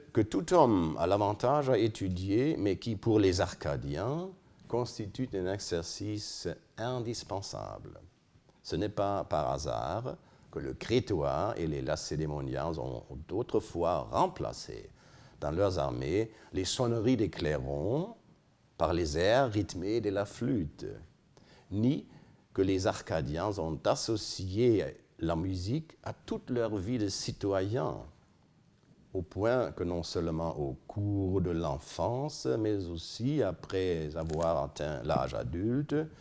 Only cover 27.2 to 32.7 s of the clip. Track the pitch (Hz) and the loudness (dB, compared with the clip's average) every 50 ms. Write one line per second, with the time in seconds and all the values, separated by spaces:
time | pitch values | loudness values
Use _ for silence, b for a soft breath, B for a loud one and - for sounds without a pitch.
27.2 | - - 87 - - 101 98 95 95 101 110 135 151 120 67 52 52 - - - | -4 -6 -4 -2 0 2 2 2 2 2 0 0 0 -2 -4 -6 -10 -14 -18 -20
28.2 | _ _ _ _ _ _ _ _ _ _ _ _ _ _ - - - - - 95 | _ _ _ _ _ _ _ _ _ _ _ _ _ _ -20 -20 -18 -8 -6 -6
29.2 | 87 - - 92 101 113 123 127 113 76 - - 87 87 87 87 82 - - 92 | -6 -4 -4 0 2 2 4 4 2 0 -2 -2 -2 0 0 -2 -2 -2 -2 0
30.2 | 82 85 80 80 82 82 - 73 73 67 67 - - - - 107 104 101 101 98 | 0 0 0 0 -2 -2 -2 -2 -4 -4 -4 -8 -12 -10 -6 -4 -2 0 0 0
31.2 | 95 92 92 98 87 90 87 82 85 76 69 - - - - - 85 101 120 127 | 2 2 2 2 2 2 2 0 0 0 -2 -2 -6 -8 -4 -2 0 0 0 0
32.2 | 143 151 147 - - 131 127 117 107 107 | -2 -4 -6 -4 0 0 2 2 2 2